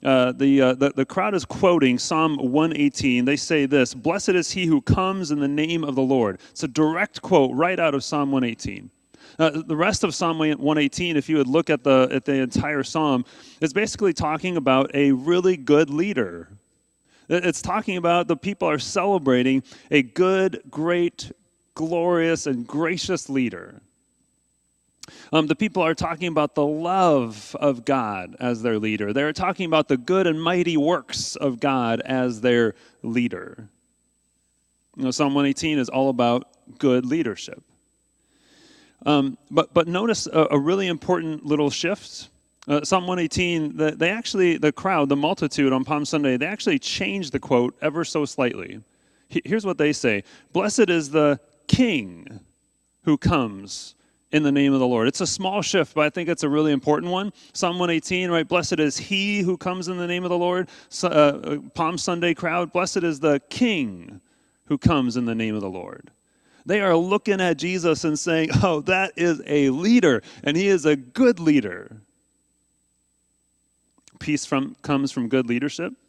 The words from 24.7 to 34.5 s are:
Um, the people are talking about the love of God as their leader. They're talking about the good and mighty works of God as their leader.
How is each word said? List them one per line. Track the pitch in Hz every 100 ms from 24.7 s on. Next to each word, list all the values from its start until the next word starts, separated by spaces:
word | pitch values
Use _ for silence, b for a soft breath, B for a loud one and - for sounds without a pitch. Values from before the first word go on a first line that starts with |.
| _ _ _ - B B
Um, | 156 156
the | 160
people | 208 190
are | 160
talking | 160 170 165 175
about | 156 147
the | - 147
love | 151 170 190 180 147 117 107 - -
of | 151 127 117
God | 135 113 98 90 -
as | 123 120
their | 117 110
leader. | 107 107 104
They're | 110 147
talking | 151 185 190
about | 175 160 151
the | 135
good | 120 185 185
and | 156
mighty | 165 180 175 160
works | 147 175 123 - - -
of | 143 120
God | 143 135 120 117
as | - 131 127 113
their | 123 120 113 - b b
leader. | - 117 120 90 90 - 104 _ _ _ _ _ _ _ _